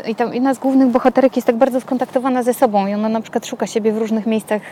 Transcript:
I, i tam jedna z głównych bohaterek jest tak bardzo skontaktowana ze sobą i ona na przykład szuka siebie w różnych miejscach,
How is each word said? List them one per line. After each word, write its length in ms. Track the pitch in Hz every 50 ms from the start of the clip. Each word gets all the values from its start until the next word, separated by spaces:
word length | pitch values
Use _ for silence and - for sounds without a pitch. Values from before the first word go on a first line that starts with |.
| -
I, 40 | -
i 40 | 220
tam 200 | - 233 226 -
jedna 200 | 240 254 269 262
z 40 | -
głównych 300 | - 269 262 262 269 254
bohaterek 480 | 233 254 - 262 - 247 269 262 -
jest 100 | 247 -
tak 100 | - 233
bardzo 240 | 226 214 220 240 262
skontaktowana 600 | - - 262 240 240 - - 262 240 269 254 254
ze 120 | 233 247 240
sobą 320 | - 277 233 202 202 196
i 80 | 196 208
ona 140 | 208 220 220
na 120 | 220 226
przykład 260 | 220 - - 233 -
szuka 200 | - - - 226
siebie 260 | - - 226 208 220
w 60 | 214 220
różnych 280 | 226 208 226 220 196
miejscach, 360 | 226 220 220 - - 214 208 - -